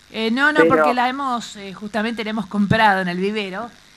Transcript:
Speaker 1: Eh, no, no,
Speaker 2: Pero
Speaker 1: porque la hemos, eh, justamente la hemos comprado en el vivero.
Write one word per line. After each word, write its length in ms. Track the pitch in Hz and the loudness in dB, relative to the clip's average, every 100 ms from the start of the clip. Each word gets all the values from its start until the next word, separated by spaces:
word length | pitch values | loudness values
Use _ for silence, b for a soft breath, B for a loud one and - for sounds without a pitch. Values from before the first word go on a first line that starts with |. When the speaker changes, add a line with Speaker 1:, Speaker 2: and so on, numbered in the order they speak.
| _ | _
Speaker 1:
Eh, 220 | 214 226 | -6 -2
no, 180 | 247 285 | 2 2
no, 120 | 302 | 4
Speaker 2:
Pero 120 | - | 4
Speaker 1:
porque 200 | 262 - | 6 4
la 140 | 247 247 | 2 0
hemos, 460 | 269 269 240 - | -2 -4 -4 -8
eh, 200 | 214 196 | -12 -14
justamente 500 | 180 208 220 220 233 | -12 -6 -4 -4 -4
la 60 | 214 | -6
hemos 160 | 220 - | -6 -4
comprado 560 | 202 196 220 214 190 | -2 0 4 4 4
en 60 | 185 | 0
el 100 | 175 | -2
vivero. 520 | 196 214 196 185 233 b b | -2 -2 -6 -8 -10 b b